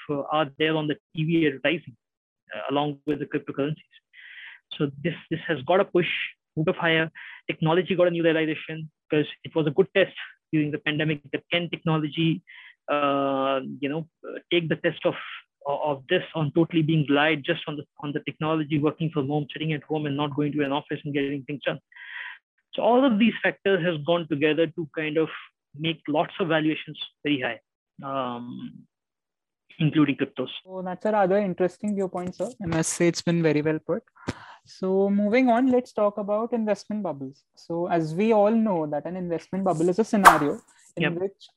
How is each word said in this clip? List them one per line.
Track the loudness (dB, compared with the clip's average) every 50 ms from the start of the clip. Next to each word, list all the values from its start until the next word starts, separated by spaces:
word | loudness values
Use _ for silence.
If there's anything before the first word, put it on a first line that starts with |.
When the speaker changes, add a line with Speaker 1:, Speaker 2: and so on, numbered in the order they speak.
| -8 -6
Speaker 1:
uh, | -6 -6 -4 -2
are | 0 0 0 0 -2 -2
there | 0 0 2
on | 0 0
the | -2 -4 -6 _ _ -6
T | -4 -2
V | 2 2 4 4 2
advertising, | 2 0 0 -2 -2 -2 -4 -10 -20 _ _ _ _ _ _ _ _ _ _ -16 -12
uh, | -10 -6 -2 -2
along | 0 0 -2 -4 -6 -4 -4
with | -4 -4
the | -4
cryptocurrencies. | -6 -6 -8 -8 -6 -4 -4 -2 -2 -4 -6 -12 _ _ -20 _ _ _ -20 -20 -20 -20 -18 -18 -20 -20 -20 _ -12 -6 -4
So | -2 -4 -4 -4 -6
this, | -6 -6 -6 -8 -8
this | -8 -6 -2 -2
has | -2 -2 2
got | 2 4 4
a | 4
push, | 4 2 2 2 2 0 -4 -6 -6 -10 _ _ _ -4
move | -2 0 0
of | 0
higher. | 0 2 2 2 2 2 0 -4 -12 -18 -18 -18 -14 _ -8
Technology | -4 0 2 2 4 4 2 2 2
got | 4 4
a | 4 4
new | 4 2
realization | 4 4 4 2 0 -2 -4 -6 -10 -10 -10 -12 -12 _ _ _ -2
because | 0 0 0 0 -4 -14 -12
it | -6 -2
was | 0 0
a | 2 4
good | 2 2 2 4
test | 2 2 2 0 -10 -16 -16 -18 _ _ _ 0
during | 0 0 0
the | -2 -4
pandemic | -4 -2 -2 0 0 0 0 -2 -4 -8 -8
that | -8 -6 -2
can | -2 -2 -2 -2
technology, | -6 -4 0 0 0 0 0 -2 0 2 2 2 2 0 -4 -12 -20 -20 -20 -20 -20 _ _ -2
uh, | 0 0 2 2 2 2 2 0 0 0 0 0 0 0 -2 -6 -8 -6
you | -6 -4
know, | -4 -4 -6 -8 _ _ -14
uh, | -12 -12 -12 -4 0 0
take | 2 2 0
the | -2
test | 0 0 -2 -2 0 -2
of, | -2 -2 -4 -8 -14 -14 -16 -18 _ _ _ -6
of | -4 -4 -2 -2 -2 -4 -4 -2 0
this | 0 0 0 -2 -4
on | -2 -2 0 4
totally | 2 2 4 2 0 2
being | 4 4 2 2 2
relied | 2 2 4 2 2 0 -2
just | -4 -4 -4 -4 -10
on | -10
the, | -10 -10 _ _ -10 -8
on | -6 -6
the | -6
technology, | -6 -8 -8 -4 -2 0 0 0 0 0 0 0
working | 0 0 -2 -2 -4 -4
from | -2 -2 -2 -2
home, | -2 -4 -4 -6 -8
sitting | -8 -4 -4 -4
at | -4 -6
home | -6 -6 -4 -4
and | -4 -2
not | -2 -4 -4 -2
going | -2 -2 -2
to | 0 -2 -2
an | 0 -2
office | -2 -4 -4 -8 -8 -6
and | -4 -2
getting | -2 -2 -2 -4 -6 -8
things | -8 -10 -6 -4
done. | -4 -4 -6 _ _ -20 -20 -18 -16 -14 -14 -14 -14 -16 -18 _ _ _ _ _ _ -4
So | 0 2
all | 4 6 6 6
of | 6 4 4
these | 4 4 2 2 0
factors | -2 -2 0 0 2 2 2 2
has | 0 -2 -2 0
gone | 0 0 0 0 -2
together | -2 2 2 2 4 2 0
to | 0 -2 -6 -10 -8 -6
kind | -6 -6 -2 0 0
of | 0 0 -2 -10 -18 -20 _ _ _ _ -10 -6
make | -4 -4 -4 -4 -4 -2
lots | 0 0 0 -2 -2 -4
of | -2 0
valuations | 0 2 2 0 -2 -4 -6 -12 -12 -12 -14 -14 _ _ -2
very | -2 -2 0 -2
high, | -4 -6 -8 _ _ _ _ _ _ _ -14 -10
um, | -6 -4 -4 -4 -4 -6 -8 -10 -10 -12 -12 -12 -14 -14 -16 -20 _ _ _ _ _ _ _ _ _ _ _ _ _ _ _ _ _ -6 -2
including | 0 0 2 2 2 2 2
cryptos. | 0 -2 -4 -4 -6 -8 -8 -8 -14 -16
Speaker 2:
So | -14 -12 -10 -8
that's | -8 -8 -4 -2
a | 0 2
rather | 2 4 4 4 2
interesting | 2 0 0 0 0 -2 -2 -2 -4 -4 -2
viewpoint, | -2 -2 -4 -4 -6 -8 -8 -6
sir. | -6 -6 -6 -6 -6 -4
I |
must | -2 0 0 0 0 0
say | 2 2
it's | 2 2 0 0
been | 0 2 4 4
very | 4 4 2
well | 2 0 -2 -2
put. | -2 -4 -4 -4 -6 _ _ -16 -12 -10 -10 -10 -12 -20 -20 -20 _
So | -20 -12 -6 -2 0 2 2 2 4
moving | 2 2 2 2 2 4 4 4
on, | 4 4 4 4
let's | 4 2 0 0 -2
talk | 0 0 0 0
about | -2 -4 -2 -2 -2 -2 -2 -2
investment | -2 0 0 -2 -2 -4 -8 -6 -4 -4
bubbles. | -4 -6 -6 -8 -12 -12 _ _ _ _
So | -18 -10 -6 -4 -4 -2 0
as | 0 0 0 0 0
we | 0 2 4 6
all | 6 6 4
know | 4 4 2 2 0 0 -2
that | -2 -4 -4 -6
an | -6 -8
investment | -6 -6 -4 -4 -6 -6 -6 -6 -2 0
bubble | 0 2 2 2 2
is | 2 2
a | 0
scenario | 2 4 6 8 8 8 8 4 0 -2 -4 -10 _ _ _ _ -12 -4
in | -2 -2
Speaker 1:
Yep. | -2 0
Speaker 2:
which, | -2 -4 -6 -6 _ -20 -14 _